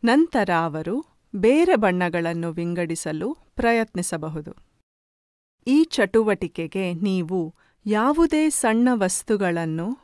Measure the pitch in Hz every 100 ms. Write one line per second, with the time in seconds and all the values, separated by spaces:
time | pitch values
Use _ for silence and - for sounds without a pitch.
0 | 233 262 330 254 196 170 165 151 160 226
1 | - _ _ 202 208 285 349 311 208 180
2 | 175 170 170 170 170 165 170 175 170 165
3 | - 156 190 320 _ - 240 233 226 185
4 | 175 170 156 156 151 - _ _ _ _
5 | _ _ _ _ _ _ - 277 320 -
6 | 202 226 214 196 170 - 165 190 185 170
7 | 196 190 165 185 165 - _ _ 214 214
8 | 240 302 339 311 311 - 240 226 240 247
9 | 185 - - 208 190 170 165 160 175 269